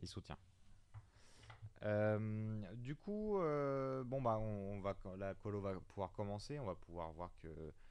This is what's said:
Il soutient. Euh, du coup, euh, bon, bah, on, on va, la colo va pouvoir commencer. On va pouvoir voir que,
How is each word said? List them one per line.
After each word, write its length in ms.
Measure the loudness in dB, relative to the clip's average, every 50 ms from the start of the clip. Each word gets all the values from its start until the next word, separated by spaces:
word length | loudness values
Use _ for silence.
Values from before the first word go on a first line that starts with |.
Il 60 | -10
soutient. 300 | -8 -8 -8 -8 -8 -10 -10 -12 -16 -20 -20 -18 -18 -18 -18 -18 -14 -14 -14 -14 -14 -18 -20 -20 -20 -18 -18 -16 -16 -14 -12 -12 -12 -8 -2 0
Euh, 800 | 4 6 6 6 6 6 6 4 2 2 2 0 0 0 -2 -2 -4 -6
du 180 | -6 -4 -4 -4
coup, 440 | -4 -2 -2 -2 0 2 2 4 4
euh, 680 | 4 4 4 4 4 4 2 2 2 2 2 0 0
bon, 180 | 0 0 4 6
bah, 160 | 6 6 6
on, 380 | 4 2 2 0 0 0 -2
on 40 | 0
va, 140 | 0 0 0 0 -4 -6 -4 -2
la 160 | -2 -2 -2
colo 260 | -2 -2 0 0 2
va 140 | 2 0 0
pouvoir 380 | -2 -4 -6 -4 -2 -2 -2 -2
commencer. 460 | -2 -2 0 0 -2 -4 -4 -6 -4
On 60 | -2
va 80 | -2 -2
pouvoir 380 | -4 -6 -8 -6 -4 -4 -4 -4
voir 180 | -4 -6 -6 -6 -10 -10
que, 60 | -8 -8 -6 -6 -8 -8 -10 -14 -16